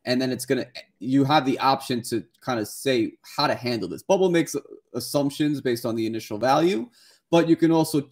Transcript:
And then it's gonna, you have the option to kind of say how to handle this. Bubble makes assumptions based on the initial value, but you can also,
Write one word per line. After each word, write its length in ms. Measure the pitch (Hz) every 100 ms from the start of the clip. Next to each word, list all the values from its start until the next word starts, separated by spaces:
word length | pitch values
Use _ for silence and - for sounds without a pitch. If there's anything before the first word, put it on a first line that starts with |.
| -
And 160 | 123
then 100 | 131
it's 140 | 123 -
gonna, 200 | 131 - - - -
you 240 | 120 135 135
have 200 | 151 135
the 120 | 120
option 420 | 131 135 - 123
to 200 | 117 113 - _
kind 180 | - 123
of 80 | 104
say 460 | - 135 127 104 - - -
how 120 | 143
to 80 | 113
handle 340 | 120 117 90
this. 140 | 80
Bubble 260 | - 190 185
makes 260 | 170 151 143 - - _
assumptions 680 | 123 120 147 139 - 151 143
based 240 | 127 120 120
on 100 | 113
the 100 | 110
initial 320 | 113 - 104
value, 520 | 127 147 170 208 240 _ _ _ -
but 160 | 170 165
you 80 | 160
can 160 | 165
also, 360 | 165 156 151 139